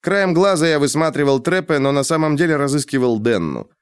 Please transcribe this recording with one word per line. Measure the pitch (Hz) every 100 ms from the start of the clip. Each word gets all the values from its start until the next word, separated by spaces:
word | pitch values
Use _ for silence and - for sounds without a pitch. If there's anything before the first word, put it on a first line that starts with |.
Краем | - 196 190
глаза | 165 196 180 160
я | 151
высматривал | 143 151 160 139 139 135
Трэпа, | 123 185 160 147
но | 139
на | 139
самом | 135 160 156 147
деле | 170 151
разыскивал | 143 143 135 139 123 113
Денну. | 113 107 80 62 - _